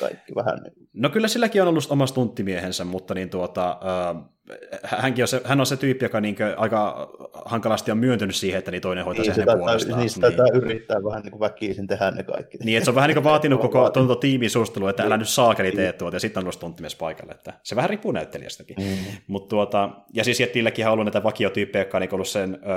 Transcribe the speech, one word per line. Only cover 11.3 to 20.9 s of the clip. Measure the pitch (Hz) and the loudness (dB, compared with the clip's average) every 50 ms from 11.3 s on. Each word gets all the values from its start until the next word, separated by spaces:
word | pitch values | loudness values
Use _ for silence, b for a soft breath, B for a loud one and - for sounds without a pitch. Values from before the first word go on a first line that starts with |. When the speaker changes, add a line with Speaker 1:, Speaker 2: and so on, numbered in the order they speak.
| 98 107 | -6 -4
Speaker 1:
väkisin | 107 104 - - 107 98 95 98 98 | -4 -4 -4 -4 -6 -6 -6 -6 -4
tehdä | 95 101 92 101 95 | -4 -2 0 0 0
ne | - 95 | -2 -4
kaikki. | 92 - - - - - - - - | -6 -8 -8 -8 -8 -12 -12 -6 0
Speaker 2:
Niin, | 110 113 113 | 2 2 4
että | 185 | 4
se | 127 | 4
on | 117 | 4
vähän | 135 139 156 | 4 4 4
niinku | 151 151 135 | 4 4 4
vaatinut | 151 151 151 156 147 135 110 | 4 4 4 4 4 4 4
koko | 117 120 - 127 | 2 4 4 4
Speaker 1:
<laughs> | |
Vaatinut. | 123 - - 135 131 127 | 4 6 6 4 4 4
Speaker 2:
tuota | 120 120 | 4 2
tiimin | - 139 135 127 120 104 | 2 2 2 2 2 2
suostelua, | - 113 113 - - 107 98 98 | 2 2 0 0 -2 -2 -2 0
että | 98 - | 0 0
älä | 101 107 110 | 0 0 0
nyt | 110 110 - | 0 0 0
saakeli | - 143 123 117 107 104 98 95 | 2 6 6 6 6 4 2 0
tee | 95 95 92 90 | 0 0 0 0
Speaker 1:
Niin. | - - | -2 -4
Speaker 2:
tuota, | 92 85 87 | -6 -4 -4
ja | 92 | -4
sit | - 104 - | -4 -4 -4
on | 95 | -4
ollut | 92 90 85 | -6 -6 -8
stunttimies | - 87 82 80 85 82 76 - | -8 -10 -12 -12 -12 -14 -14 -10
paikalle, | - 85 80 80 - - - | -8 -8 -8 -8 -10 -14 -18
että | - - _ - - - | -20 -18 _ -18 -18 -16
se | _ - - | _ -4 -2
vähän | 117 151 190 | 0 0 0
rippuu | 214 208 - 208 | -2 -4 -4 -4
näyttelijästäkin. | - 82 78 - - - - - - - - - - 98 | -4 -4 -4 -6 -10 -12 -12 -14 -16 -16 -18 -12 -8 -6
Speaker 1:
Mm. | 98 98 95 95 95 98 104 B B | -4 -2 -4 -4 -6 -8 -10 B B
Speaker 2:
Mut | - 98 98 98 - | -8 -8 -8 -6 -2
tuota, | 110 104 104 98 - 101 101 - - - - - - | 0 0 0 2 2 0 0 0 -4 -10 -20 -6 -4
ja | 110 107 | 0 0
siis | 120 117 123 | 2 2 2
Jettilläkin | 123 117 - 120 113 113 110 117 110 | 0 0 0 0 0 2 0 2 2
on | 110 | 2